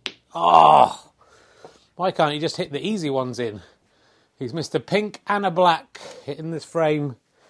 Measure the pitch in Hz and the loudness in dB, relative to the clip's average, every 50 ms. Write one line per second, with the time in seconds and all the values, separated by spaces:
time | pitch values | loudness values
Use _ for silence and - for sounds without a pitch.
0 | - - - _ _ _ - 170 170 175 170 160 160 156 156 139 123 - - - | -16 -16 -16 _ _ _ -8 -2 2 6 6 8 8 8 8 8 6 4 2 -4
1 | - _ _ _ _ _ _ _ _ _ _ _ - - _ _ _ _ _ - | -18 _ _ _ _ _ _ _ _ _ _ _ -20 -20 _ _ _ _ _ -6
2 | 175 190 - - 165 147 147 151 160 156 - - 180 151 143 139 135 196 220 196 | -4 -4 0 0 0 0 0 -2 -4 -6 -6 -6 -8 -8 -8 -8 -6 -6 -4 -4
3 | 160 143 135 131 131 127 120 117 120 113 104 98 - - _ _ _ _ _ _ | -4 -4 -2 -2 -4 -4 -4 -6 -6 -6 -8 -10 -16 -20 _ _ _ _ _ _
4 | _ _ _ _ _ _ _ - 135 120 131 165 147 - - - - - 175 202 | _ _ _ _ _ _ _ -12 -12 -8 -8 -8 -6 -4 -6 -6 -4 -2 -2 -2
5 | 214 208 - - _ - 208 202 202 185 165 175 180 175 160 151 - _ - - | -2 -4 -8 -10 _ -4 -4 -2 -2 -2 0 2 2 2 2 0 -4 _ -20 -20
6 | - - - - - - 147 160 156 165 165 151 - - - 170 160 156 151 151 | -20 -20 -20 -16 -14 -12 -12 -10 -10 -10 -10 -10 -10 -8 -4 -2 0 0 0 0
7 | 147 143 120 - _ _ _ _ _ | -2 -6 -8 -12 _ _ _ _ _